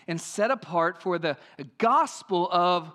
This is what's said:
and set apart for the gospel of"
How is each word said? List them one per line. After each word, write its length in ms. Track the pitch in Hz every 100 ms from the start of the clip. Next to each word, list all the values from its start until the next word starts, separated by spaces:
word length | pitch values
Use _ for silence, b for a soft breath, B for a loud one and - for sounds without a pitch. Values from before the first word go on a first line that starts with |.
| B
and 120 | 165
set 320 | - - 220
apart 520 | 262 - 170 165 180
for 160 | 190 170
the 180 | 160 135 B B 143 -
gospel 720 | 226 285 294 - - 180 175
of" 400 | 180 175 180 165